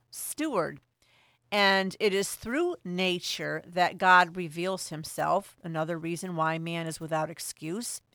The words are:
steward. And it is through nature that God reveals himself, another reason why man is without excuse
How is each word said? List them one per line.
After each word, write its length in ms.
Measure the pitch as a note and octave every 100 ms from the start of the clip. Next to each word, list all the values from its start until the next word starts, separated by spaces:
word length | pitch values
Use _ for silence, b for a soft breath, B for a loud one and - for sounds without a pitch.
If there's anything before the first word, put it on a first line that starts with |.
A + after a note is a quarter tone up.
| _
steward. 680 | - - - D#4 A#3 D3+ C#3+ _ _ b b b b -
And 440 | G#3 G3 F#3+ F#3+ -
it 160 | G#3+
is 220 | F#3+ G3 -
through 400 | A3+ C4 F4 F4
nature 800 | F#3 F3+ F#3 F3 - - D3+ D#3 -
that 320 | F3 F3 F3+
God 380 | F#3 F3+ F3 F3+
reveals 540 | E3+ D#3+ F3+ F#3 -
himself, 680 | D#3 D#3 - D3+ E3+ G3+ -
another 340 | F3 D#3+ D#3+ E3
reason 380 | E3 E3+ F#3 E3
why 220 | D#3+ D#3+
man 280 | E3 E3+ E3
is 140 | D#3
without 280 | D#3+ D#3+ D#3
excuse 720 | E3+ - - D#3 F#3+ A#3+ - _